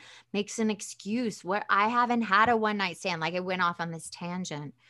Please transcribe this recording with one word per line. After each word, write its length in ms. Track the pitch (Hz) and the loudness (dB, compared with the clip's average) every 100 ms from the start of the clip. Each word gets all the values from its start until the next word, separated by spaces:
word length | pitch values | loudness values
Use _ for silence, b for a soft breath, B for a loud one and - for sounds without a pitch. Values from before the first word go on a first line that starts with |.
| B B _ | B B _
makes 260 | 196 208 - | -4 -2 0
an 120 | 220 | 0
excuse. 720 | 208 - - 190 226 240 - | 0 -6 -10 -4 0 0 -4
What? 200 | 175 202 - | -2 -2 0
I 180 | 202 214 | 2 2
haven't 340 | 240 240 240 | 4 2 2
had 260 | 220 196 226 | 4 6 6
a 80 | 233 | 4
one 200 | 214 208 | 2 2
night 200 | 190 165 | -2 -2
stand." 220 | 196 165 | -2 -2
Like, 140 | 160 | -2
I 60 | 180 | -2
went 220 | 180 185 | -2 2
off 180 | 175 175 | 2 0
on 100 | 170 | -4
this 180 | 165 - | -6 -12
tangent, 640 | - 175 180 180 147 147 - | -10 -6 -6 -6 -6 -8 -12